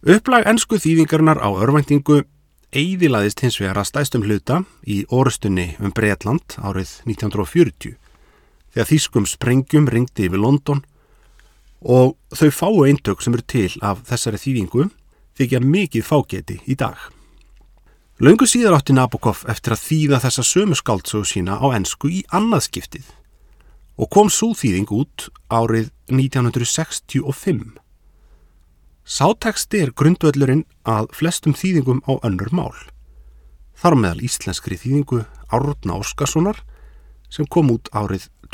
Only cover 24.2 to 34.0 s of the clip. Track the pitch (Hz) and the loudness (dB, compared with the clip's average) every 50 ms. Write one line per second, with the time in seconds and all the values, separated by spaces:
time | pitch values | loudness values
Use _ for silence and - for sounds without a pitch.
24.2 | 208 202 - - 214 233 226 - - 110 92 92 101 - 101 110 143 - _ - | 4 4 2 0 -2 -2 -2 -2 -2 -2 0 0 -2 -2 -2 -4 -4 -4 _ -16
25.2 | - - _ - _ _ 120 117 117 113 113 113 110 - _ _ _ _ 127 131 | -16 -16 _ -20 _ _ 0 0 0 2 0 0 -2 -4 _ _ _ _ 0 0
26.2 | 131 135 - 135 123 120 117 120 117 117 - - 160 - - - _ _ - 139 | 0 0 0 0 -2 0 0 -2 -4 -2 -4 -4 -6 -6 -8 -14 _ _ -4 -4
27.2 | - - 139 - - 196 170 113 104 - - - _ _ _ _ _ _ _ _ | -4 -4 -8 -6 -4 -4 -4 -4 -4 -12 -18 -20 _ _ _ _ _ _ _ _
28.2 | _ _ _ _ _ _ _ _ _ _ _ _ _ _ _ _ _ - - - | _ _ _ _ _ _ _ _ _ _ _ _ _ _ _ _ _ -12 -4 0
29.2 | 135 170 226 - - 226 208 - - _ - 214 170 127 - - 143 156 180 - | 0 0 0 0 -4 -6 -4 -4 -6 _ -2 -2 -2 -2 -2 2 2 2 2 4
30.2 | - 156 139 139 143 131 131 151 156 _ _ _ _ - 113 107 110 - - - | 2 0 2 2 2 2 2 0 -2 _ _ _ _ -2 -2 -2 -2 -6 -6 -4
31.2 | 156 165 175 - - 160 139 - - 185 185 160 131 127 123 131 - - 135 - | -4 -4 -4 -2 -2 -2 -2 0 -2 0 0 0 0 0 -2 -2 0 -2 -4 -2
32.2 | - 117 95 90 98 117 160 180 - 113 - - - - - - - _ - - | -2 -4 -4 -2 -4 -4 -4 -4 -4 -6 -10 -14 -20 -20 -20 -20 -20 _ -20 -20
33.2 | - - - - _ - - - - - _ - - 175 160 131 | -20 -20 -20 -20 _ -20 -20 -20 -20 -20 _ 0 2 4 4 4